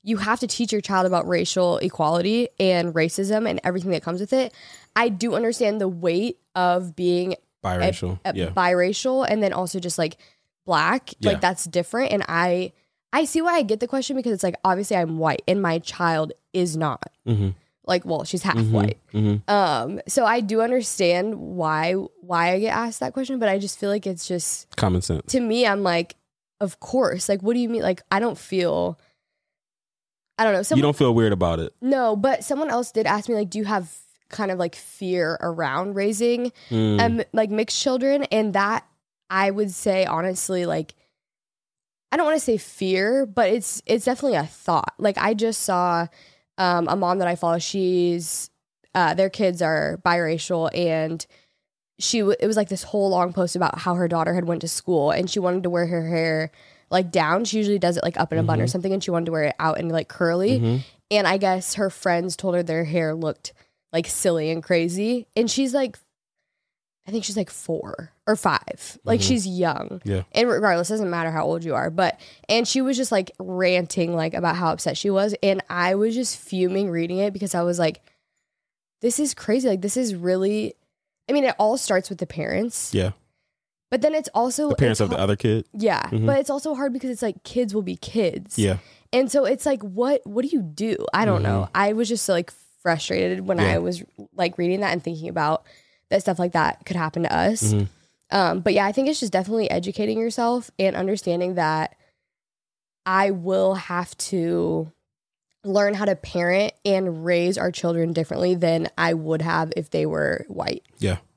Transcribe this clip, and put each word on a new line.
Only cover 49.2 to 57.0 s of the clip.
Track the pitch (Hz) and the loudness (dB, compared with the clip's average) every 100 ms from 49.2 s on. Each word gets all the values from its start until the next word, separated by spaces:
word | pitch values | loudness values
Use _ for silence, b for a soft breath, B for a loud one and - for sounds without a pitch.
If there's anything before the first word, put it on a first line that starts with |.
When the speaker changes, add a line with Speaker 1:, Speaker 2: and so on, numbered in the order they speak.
| 190 | 0
Speaker 1:
kids | - 190 175 | 2 0 2
are | 165 156 151 170 | 0 2 0 0
biracial, | 175 175 165 160 - 175 160 - | 0 2 0 -2 -2 -2 0 0
and | 175 160 160 165 - b b b b _ _ _ | 0 0 -2 -6 -10 b b b b _ _ _
she | - 233 | -2 2
w-, | 202 196 | 2 2
it | 208 | 2
was, | 214 | 0
like, | 196 | 0
this | 185 | -4
whole | - 208 196 | -4 0 2
long | 180 175 | 2 2
post | 175 175 180 | 0 -2 2
about | 170 - | 0 0
how | 180 | -2
her | 175 175 | 0 2
daughter | 170 165 | 0 0
had | 175 170 | 0 0
went | 170 | -2
to | 165 | -2
school, | - - 170 143 | -4 0 2 4
and | - 180 | 2 0
she | 208 | 0
wanted | 180 185 | 0 0
to | 180 | 0
wear | 175 170 | 0 0
her | 175 165 | -2 0
hair, | 170 165 156 156 b b b b | 0 0 0 -2 b b b b
like, | 180 | 0